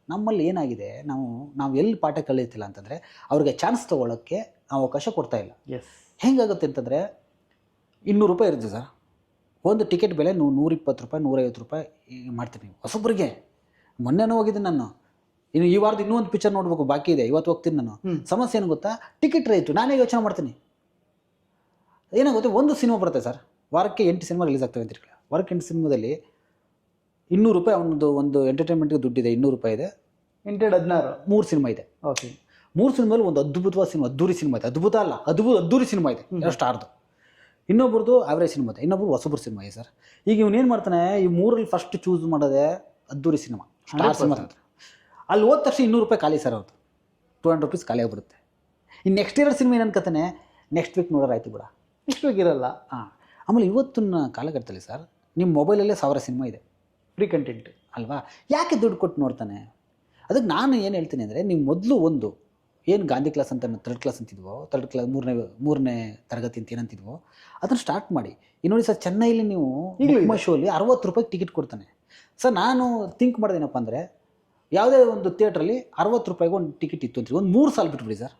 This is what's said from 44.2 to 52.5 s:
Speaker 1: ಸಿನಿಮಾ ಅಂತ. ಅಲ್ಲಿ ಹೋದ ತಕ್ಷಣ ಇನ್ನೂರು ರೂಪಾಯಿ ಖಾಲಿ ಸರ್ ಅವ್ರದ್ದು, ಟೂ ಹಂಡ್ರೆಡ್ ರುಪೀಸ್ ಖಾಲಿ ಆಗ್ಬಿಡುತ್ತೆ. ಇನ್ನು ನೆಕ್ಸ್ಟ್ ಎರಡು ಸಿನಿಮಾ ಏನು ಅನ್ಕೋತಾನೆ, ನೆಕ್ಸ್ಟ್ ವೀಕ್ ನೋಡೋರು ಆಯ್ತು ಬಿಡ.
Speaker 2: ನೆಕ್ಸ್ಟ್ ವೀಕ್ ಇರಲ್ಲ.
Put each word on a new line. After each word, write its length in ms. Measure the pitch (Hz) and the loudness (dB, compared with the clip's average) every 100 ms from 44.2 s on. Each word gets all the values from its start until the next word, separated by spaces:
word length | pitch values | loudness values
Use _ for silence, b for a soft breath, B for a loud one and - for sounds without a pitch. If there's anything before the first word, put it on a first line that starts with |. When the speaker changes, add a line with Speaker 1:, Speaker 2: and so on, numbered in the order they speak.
| 147 | 0
Speaker 1:
ಸಿನಿಮಾ 140 | 135 - | 0 -6
ಅಂತ. 800 | _ _ _ - _ _ - - | _ _ _ -20 _ _ -16 -2
ಅಲ್ಲಿ 180 | 202 220 | 4 4
ಹೋದ 120 | 302 | 4
ತಕ್ಷಣ 260 | 277 - | 2 2
ಇನ್ನೂರು 200 | 240 233 | 4 4
ರೂಪಾಯಿ 160 | 220 220 | 2 2
ಖಾಲಿ 180 | 151 151 | 2 0
ಸರ್ 160 | 131 | -2
ಅವ್ರದ್ದು, 240 | 110 - _ _ _ _ _ _ _ | -4 -8 _ _ _ _ _ _ _
ಟೂ 80 | 165 | 0
ಹಂಡ್ರೆಡ್ 220 | 160 147 | 2 0
ರುಪೀಸ್ 140 | 175 - | -4 -4
ಖಾಲಿ 160 | 117 | -2
ಆಗ್ಬಿಡುತ್ತೆ. 420 | 117 101 - _ _ _ _ _ _ b 190 | -2 -6 -16 _ _ _ _ _ _ b 0
ಇನ್ನು 100 | 190 | 0
ನೆಕ್ಸ್ಟ್ 240 | 202 - | 0 2
ಎರಡು 140 | 285 | 2
ಸಿನಿಮಾ 200 | 285 247 | 4 2
ಏನು 100 | 240 | 2
ಅನ್ಕೋತಾನೆ, 720 | 220 202 185 156 175 - _ _ _ | 0 0 0 -2 -2 -8 _ _ _
ನೆಕ್ಸ್ಟ್ 260 | 165 165 185 | -4 -2 -4
ವೀಕ್ 140 | 175 | 0
ನೋಡೋರು 200 | 147 135 | 0 2
ಆಯ್ತು 180 | 113 110 | -2 -6
ಬಿಡ. 100 | 107 - _ _ _ - | -14 -18 _ _ _ -8
Speaker 2:
ನೆಕ್ಸ್ಟ್ 160 | 269 | -2
ವೀಕ್ 140 | 294 196 | 0 2
ಇರಲ್ಲ. 280 | 175 | 2